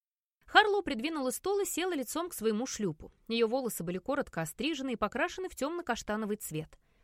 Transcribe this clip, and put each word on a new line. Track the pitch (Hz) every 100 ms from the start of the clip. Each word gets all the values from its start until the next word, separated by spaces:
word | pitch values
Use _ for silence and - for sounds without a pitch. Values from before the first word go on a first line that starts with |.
| _ _ _ _ -
Харлоу | 370 427 403
придвинула | - 220 285 320 254
стол | - 370 403
и |
села | 381 - 370
лицом | 320 240 294 277
к |
своему | - 214 214 254
шлюпу. | - 202 151 - - -
Её | 233 226
волосы | 214 233 -
были | 170 180
коротко | - 285 - 170
острижены | 160 - 269 294 269
и | 226
покрашены | 208 247 349 - 370
в | -
тёмно-каштановый | 277 349 - 226 - 214 214 208
цвет. | - 151 156 - _ _